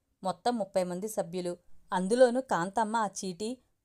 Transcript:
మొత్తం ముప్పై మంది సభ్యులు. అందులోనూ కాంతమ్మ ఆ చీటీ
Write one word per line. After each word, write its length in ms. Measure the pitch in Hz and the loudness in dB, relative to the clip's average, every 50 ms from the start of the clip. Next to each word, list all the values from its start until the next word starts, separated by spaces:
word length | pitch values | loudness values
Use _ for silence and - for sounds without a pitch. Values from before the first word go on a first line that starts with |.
| _ _ _ _ - | _ _ _ _ -6
మొత్తం 340 | 190 185 - - 240 247 226 | -6 -6 -2 -2 -2 -2 -2
ముప్పై 260 | 196 - - 190 180 | -4 -2 -2 -2 -2
మంది 240 | 180 180 180 196 220 | -2 -2 -6 -6 -4
సభ్యులు. 500 | - 208 180 170 175 185 175 175 175 - _ - - - - - 202 | -4 -4 -4 -4 -6 -6 -4 -4 -6 -8 _ -16 -20 -20 -10 -6 -2
అందులోనూ 480 | 190 185 190 233 247 262 240 233 254 | -2 0 2 6 8 8 6 6 2
కాంతమ్మ 540 | 262 - 214 170 170 196 - 240 214 208 220 | 0 0 0 0 0 0 0 0 0 0 0
ఆ 120 | 233 214 190 | 0 -2 -2
చీటీ 500 | - - - 190 180 170 214 220 254 - _ _ _ _ | -4 -6 -8 -8 -6 -6 -6 -8 -8 -8 _ _ _ _